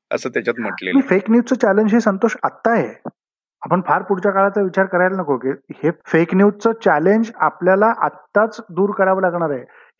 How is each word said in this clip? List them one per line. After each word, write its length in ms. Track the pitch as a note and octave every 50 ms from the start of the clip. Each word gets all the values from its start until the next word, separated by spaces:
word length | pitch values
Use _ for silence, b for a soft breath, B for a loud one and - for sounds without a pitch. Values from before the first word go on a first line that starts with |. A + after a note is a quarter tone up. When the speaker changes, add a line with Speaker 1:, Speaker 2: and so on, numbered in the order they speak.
| _ -
Speaker 1:
असं 180 | - A#2 - C3
त्याच्यात 300 | - C3 G#2 A#2+ A#2 B2
म्हटलेलं 380 | A2+ G2+ - - F#2 F#2 - C#4
Speaker 2:
आणि 40 | C4+
Speaker 1:
आहे. 60 | -
Speaker 2:
फेक 220 | F3+ G3+ - G#3+
न्यूजचं 240 | A3+ A#3+ A#3+ - C4
चॅलेंज 380 | - - G#3 F#3+ G#3 A3 G#3 G#3+
हे, 60 | A#3+
संतोष, 360 | A3 G#3+ F#3+ F#3 - A3+ - - -
आत्ता 280 | C3+ - - - A3
आहे. 380 | A#3 G#3 C3+ A2 - - - - _ _ _ _ _ _ _ _ _ _
आपण 200 | - - E3 F#3+ F3 -
फार 140 | D3+ -
पुढच्या 300 | - - G3 F#3 F3+ G3+
काळाचा 300 | F#3+ F#3+ G3 G3 G3 G#3
विचार 240 | G3 F#3 E3+ G3 F#3+
करायला 300 | F#3 F#3 F3 F3+ F#3 G3
नको, 220 | F#3+ F3 D3 C#3 A#2
की 120 | A#2+ C3
हे 400 | D3 - _ - - - - - B3+ _ _
फेक 300 | - - E3 E3+ E3+ F#3
न्यूजचं 360 | F#3 G3+ G#3 G#3 G#3 - A3+ A3+ A3+ -
चॅलेंज 460 | G3 D#3+ D3 D#3+ F#3+ G#3 A3+ A3+ A3+ -
आपल्याला 580 | - E3+ D3 - - F3 F3 F#3+ G3 G#3 A3+ A3+ A3
आत्ताच 640 | D#3+ - - - - _ - G#3 A3 G#3+ A3 - A3+ -
दूर 220 | E3+ E3 G3 G3+
करावं 300 | G3+ - F#3+ F#3+ F#3+ F#3+
लागणार 280 | F#3+ F3+ E3+ F3 E3 D#3
आहे. 140 | C#3+ B2 B2 b b b b b b